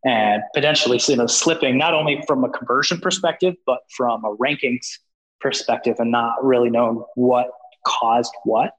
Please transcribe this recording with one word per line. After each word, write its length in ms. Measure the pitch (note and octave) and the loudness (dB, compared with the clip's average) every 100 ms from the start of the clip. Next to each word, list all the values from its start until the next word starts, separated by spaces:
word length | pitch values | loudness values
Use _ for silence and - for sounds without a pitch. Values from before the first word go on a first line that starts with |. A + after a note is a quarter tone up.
and 380 | C3 A#2 G#2+ G#2+ - | 2 2 2 0 0
potentially, 460 | D3+ D3 D3 B2 B2 - | 0 2 2 2 2 2
you 80 | C3 | 2
know, 100 | A#2 | 2
slipping 500 | - - E3 C3+ B2+ | 0 0 0 2 2
not 180 | D#3+ | 2
only 280 | D#3 D3+ C#3 - | 0 0 -2 -2
from 180 | C#3 | -2
a 40 | B2 | -2
conversion 520 | - B2 B2 C#3 E3+ | -4 -2 0 0 -2
perspective, 540 | F#3 F#3+ E3+ - F#3 F3+ - | -4 -2 -2 0 -2 -2 -2
but 140 | B2 _ - | -4 _ -4
from 280 | B2 A2+ | -2 -2
a 100 | A2 G#2 | -4 -2
rankings 500 | C3 D3 C3 B2 - - _ _ _ _ | -2 0 -2 -4 -6 -16 _ _ _ _
perspective 560 | C#3 - - A2+ - A2+ | -4 -4 -2 -2 0 -2
and 120 | A#2 | 0
not 240 | A#2+ A#2 - | 0 -2 -2
really 280 | C3 B2+ A#2+ | 2 4 4
knowing 320 | A#2 A#2+ A2+ - | 2 0 -2 -6
what 340 | - B2 B2 B2 - - _ - | 0 2 2 0 -8 -20 _ -4
caused 460 | - A2+ A#2+ A#2+ - | -2 2 0 0 -6
what. 280 | - A2 - | -2 0 0